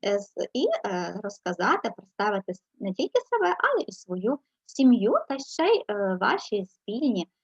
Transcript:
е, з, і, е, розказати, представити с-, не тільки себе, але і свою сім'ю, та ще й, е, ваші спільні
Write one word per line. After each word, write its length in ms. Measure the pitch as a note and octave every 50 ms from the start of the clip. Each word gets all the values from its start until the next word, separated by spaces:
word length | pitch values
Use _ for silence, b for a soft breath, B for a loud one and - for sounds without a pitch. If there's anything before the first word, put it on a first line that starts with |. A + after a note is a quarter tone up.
| -
е, 140 | G3+ G3+ G3+
з, 140 | G3 - _ - - - _
і, 140 | B3 D4+ B4 E5 D#5+ -
е, 340 | - - F3+ F3 E3+ F3+ G3 G#3+
розказати, 680 | G3+ G3 - _ F3+ F3+ - F3 A3+ E4+ G4+ - A#3 -
представити 560 | - - _ _ _ G3+ G#3+ G#3 G3 F#3+ - F3+
с-, 100 | - _ _ _ _
не 120 | - G3 F#3+
тільки 280 | - C4+ - _ B4
себе, 360 | B4 _ - A4+ G4 F4 F4+ -
але 260 | - B4+ C#5+ G#4+ -
і 60 | - -
свою 460 | - - - F3+ F#3 F3+ A3 C#4 C#4+ _ _ _ _ _
сім'ю, 480 | - - - C4+ C4 B3 G#3 F#3+ G#3+ G4+ E5 - -
та 100 | C4+ C4+
ще 280 | C4+ - - - D#4+
й, 180 | F4+ A#4 G4+ - -
е, 300 | G#3 G3+ G3+ F#3+ F#3 F3+
ваші 440 | F#3+ - F#4+ G4 - - - G3+ F#3+
спільні 680 | F#3+ _ _ _ - G#3 A#3+ D#4 C#4+ A3 F#3 E3 _ _ _